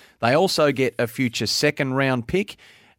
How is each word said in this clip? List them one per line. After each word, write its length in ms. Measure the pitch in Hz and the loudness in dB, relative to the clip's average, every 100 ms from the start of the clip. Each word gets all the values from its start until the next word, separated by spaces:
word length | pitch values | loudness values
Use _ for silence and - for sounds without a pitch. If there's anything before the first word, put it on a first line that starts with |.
| - - | -20 -4
They 120 | 117 | 2
also 400 | 147 190 - 151 | 2 2 2 2
get 220 | 131 127 - | 2 -2 0
a 80 | 117 | -4
future 400 | - 123 - 110 | -2 -4 -2 -4
second 460 | - 147 147 135 | 0 0 0 -4
round 320 | 131 135 127 113 | 0 0 0 -2
pick, 280 | 185 208 - - - _ | -4 -4 -10 -20 -20 _